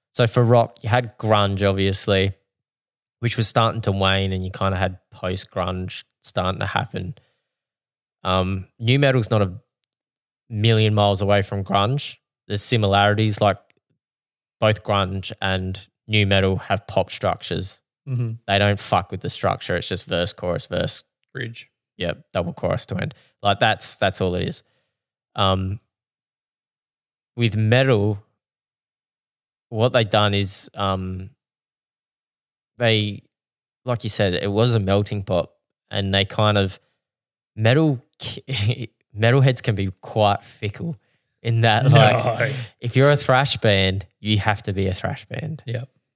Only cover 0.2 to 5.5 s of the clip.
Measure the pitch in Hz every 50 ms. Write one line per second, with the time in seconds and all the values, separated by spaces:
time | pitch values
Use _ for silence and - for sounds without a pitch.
0.2 | 123 113 - 127 120 113 123 120 113 - - - - 110 113 127 123 110 - -
1.2 | - 110 107 104 101 98 98 98 101 98 95 98 98 98 95 - - - 101 95
2.2 | 95 95 95 - _ _ _ _ _ _ _ _ _ _ _ _ _ _ _ _
3.2 | 120 117 - - 110 - - 123 113 113 85 113 107 104 95 98 95 95 95 98
4.2 | 98 98 95 95 92 92 95 - 98 95 95 92 95 92 92 - _ _ - -
5.2 | - 92 92 92 - -